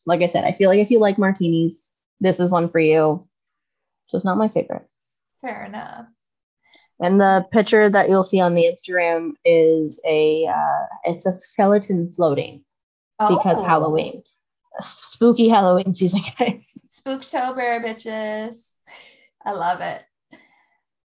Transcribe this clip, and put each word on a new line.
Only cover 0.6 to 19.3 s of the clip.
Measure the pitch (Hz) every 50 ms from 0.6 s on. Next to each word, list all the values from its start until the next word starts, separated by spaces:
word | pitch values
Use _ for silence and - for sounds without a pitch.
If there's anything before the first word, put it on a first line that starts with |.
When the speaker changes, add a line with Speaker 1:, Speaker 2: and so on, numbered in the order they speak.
| 196 190
Speaker 1:
like | 190 202
if | 208 202
you | 240 220
like | 214 202 196
martinis, | 208 196 190 196 - 180 170 165 165 165 165 165 - - - _ _ _ _ _ -
this | 190 185 175 -
is | 180 180
one | 185 170 170 170
for | 170 170
you. | 160 156 156 160 156 156 151 185 - _ _ _ _ _ _ _ _ _ _ _ _ _ _ _ _ _
Just | - 190 -
not | 190 180
my | 208 220 214
favorite. | - 170 - - 50 - - _ _ _ _ _ _ _ _ _ _ _
Speaker 2:
Fair | - 254 214 - -
enough. | 196 202 220 - - - - 233 226 _ _ _ _ _ _ _ _ _ _ _ _ _ _ _ _ _ -
Speaker 1:
And | 180 180 190 196
the | 196 196 190 190 185 - -
picture | 226 202 - 240 214 214 208
that | 196 196 - -
you'll | 190 190 185
see | - 202 190
on | 180 175 175
the | 175 170
Instagram | 170 175 - - 185 180 180 175 170 170 165 165 160 151 - -
is | 170 170 165 160 160 160 160 156 151 - - -
a, | 160 156 151 156 156 156 160 160
uh, | - - 151 151 147 147 151 - - - - -
it's | - 170 170 -
a | 190 180 185
skeleton | - - - - 208 196 208 208 202 - 190 175 170 170 170
floating | - 175 156 139 - - - 135 139 _ _ _ _ _ _ _ _ _ _ _ -
because | 214 208 180 - - 190 170 233
Speaker 2:
Oh. | 196
Speaker 1:
Halloween. | 175 165 156 156 160 151 160 156 - - - - _ _ _ _ _ _ _ _ _ - -
Spooky | - - - - - - - - 226 240 233 233 233 226
Halloween | 226 208 196 180 180 180 190 190 180
season, | - 190 175 185 196 - -
<laughs> | - -
guys. | 247 - 196 - - - - - - -
Speaker 2:
Spooktober, | - - - 269 269 269 269 - - 277 254 254 254 254 247 240 233 233 233
bitches. | 226 220 220 - 226 220 220 220 214 214 214 214 233 226 - - - _ _ _ _ - - - - _ _ _ _